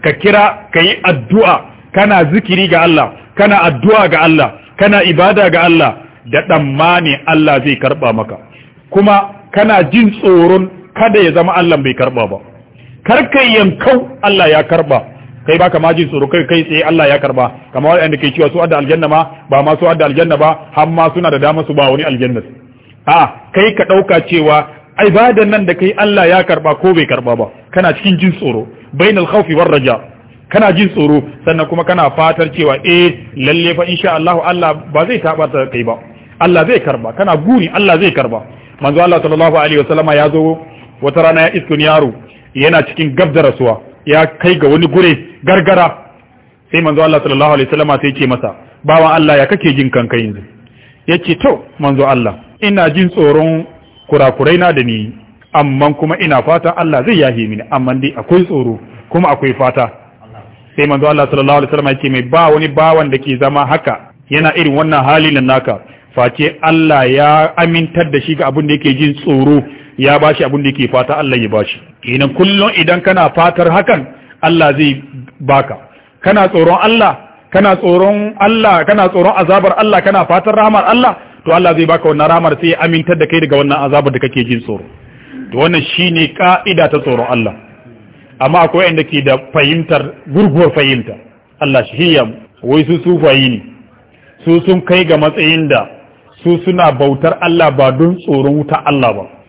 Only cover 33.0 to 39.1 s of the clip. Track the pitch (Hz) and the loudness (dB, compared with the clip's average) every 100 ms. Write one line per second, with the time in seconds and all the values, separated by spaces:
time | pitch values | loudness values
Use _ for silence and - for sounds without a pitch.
33 | 175 120 - 139 135 165 170 165 175 170 | 2 -2 -14 -6 -2 0 -2 -2 -4 -2
34 | 185 160 170 170 170 180 165 151 - 147 | -2 0 0 0 -2 -2 -2 -4 -4 -4
35 | 175 247 160 160 156 143 131 123 117 117 | -2 -2 -4 -2 -4 -4 -4 -6 -6 -8
36 | - - - - 175 175 165 240 - 123 | -12 -20 -20 -2 2 2 2 0 0 -6
37 | 113 113 196 156 170 247 160 190 196 165 | -8 -4 -2 0 2 0 0 -2 0 2
38 | 185 143 123 113 - - - - 139 147 | 0 -2 -4 -6 -12 -20 -20 -6 -2 2
39 | 175 | 2